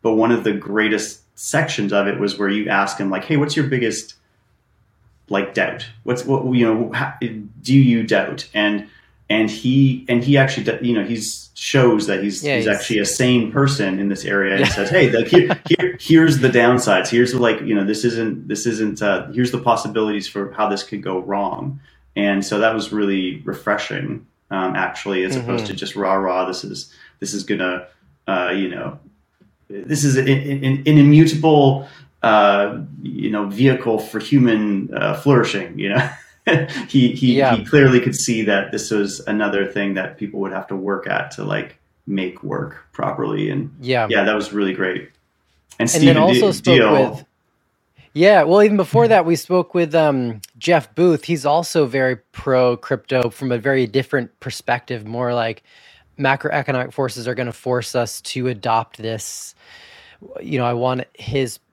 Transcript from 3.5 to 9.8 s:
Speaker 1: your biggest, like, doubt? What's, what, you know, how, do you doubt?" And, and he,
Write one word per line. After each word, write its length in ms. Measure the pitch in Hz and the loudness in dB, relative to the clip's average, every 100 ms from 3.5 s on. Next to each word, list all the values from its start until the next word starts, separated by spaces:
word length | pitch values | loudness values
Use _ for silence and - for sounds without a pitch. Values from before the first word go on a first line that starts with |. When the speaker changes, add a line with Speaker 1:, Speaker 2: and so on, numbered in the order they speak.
Speaker 1:
your 120 | 156 131 | -2 -2
biggest, 480 | 131 117 110 - - _ _ _ _ _ _ _ _ _ _ _ | -2 -2 -4 -12 -20 _ _ _ _ _ _ _ _ _ _ _
like, 260 | 98 98 | -4 -4
doubt? 320 | - 92 - - - | -4 -4 -6 -16 -14
What's, 200 | - 123 | -6 -6
what, 200 | - 131 - | 0 -2 0
you 100 | 127 113 | 2 2
know, 260 | 110 113 | 2 -2
how, 220 | - 135 - | -4 -8 -6
do 540 | 120 110 104 - - | -8 -8 -16 -14 4
you 280 | 139 131 117 | 6 6 4
doubt?" 440 | 110 104 87 - - | 2 0 -2 -8 -6
And, 340 | 107 107 104 104 _ _ _ _ | -2 0 -2 -8 _ _ _ _
and 220 | 107 110 | 0 0
he, 540 | 110 131 135 | -2 0 4